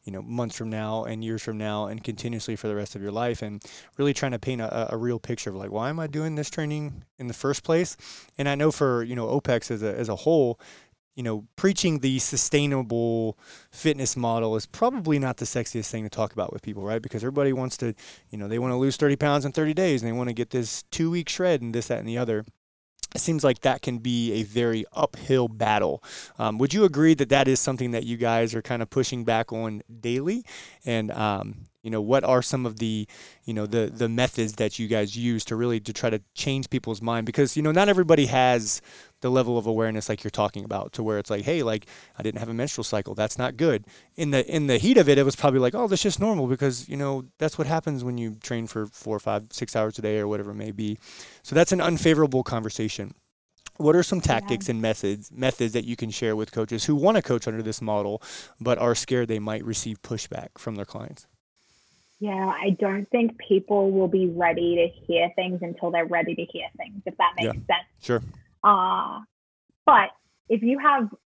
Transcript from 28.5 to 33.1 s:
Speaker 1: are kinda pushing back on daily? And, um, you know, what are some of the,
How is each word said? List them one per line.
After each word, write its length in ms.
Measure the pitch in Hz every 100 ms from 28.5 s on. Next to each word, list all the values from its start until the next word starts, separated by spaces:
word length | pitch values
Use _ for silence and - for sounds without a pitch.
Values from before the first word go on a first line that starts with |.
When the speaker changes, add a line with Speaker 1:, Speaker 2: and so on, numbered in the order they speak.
Speaker 1:
are 80 | 113
kinda 240 | - 120 113
pushing 380 | - 123 123
back 280 | 117 113 117
on 300 | 113 113 107 - 117
daily? 440 | 117 123 151 226 240 - - - -
And, 240 | 113 110
um, 540 | - 107 98 101 104 - _
you 80 | 113
know, 120 | 110
what 200 | 104 135
are 200 | - 127
some 240 | - 131 123
of 140 | 110
the, 260 | 113 110 104